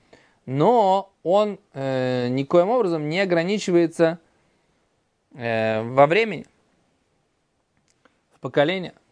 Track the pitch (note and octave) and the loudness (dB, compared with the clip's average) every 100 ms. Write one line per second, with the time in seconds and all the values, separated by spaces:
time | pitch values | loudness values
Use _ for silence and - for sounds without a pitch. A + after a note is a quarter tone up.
0 | _ - _ _ - C3+ F#3 A#3+ G3 F#3+ | _ -20 _ _ -8 0 2 4 2 0
1 | F#3+ _ D#3 G3+ G#3+ G3 _ C#3 C3+ C3 | -4 _ -2 0 0 -6 _ -10 -6 -2
2 | B2+ B2+ B2 C3 C#3 F3 F#3 B3+ F#3+ D#3+ | -2 -2 -2 -4 2 2 4 0 0 -2
3 | D3 F3 G3 E3+ E3+ G#3 F#3+ F3 E3 E3 | -4 -4 0 0 0 -4 0 2 2 0
4 | E3 F3 _ _ _ _ _ _ _ _ | 0 -2 _ _ _ _ _ _ _ _
5 | _ _ _ C#3+ A#2 A2+ A2 A2 A#2 C3 | _ _ _ -10 -4 -2 -2 -2 -2 4
6 | C#3+ F#3+ A3+ E3 - _ _ _ _ _ | 4 4 -2 -6 -12 _ _ _ _ _
7 | _ _ _ _ _ _ _ _ _ _ | _ _ _ _ _ _ _ _ _ _
8 | _ _ _ _ C3 D3+ D3 F#3+ E3+ - | _ _ _ _ -4 0 0 0 -8 -16
9 | _ | _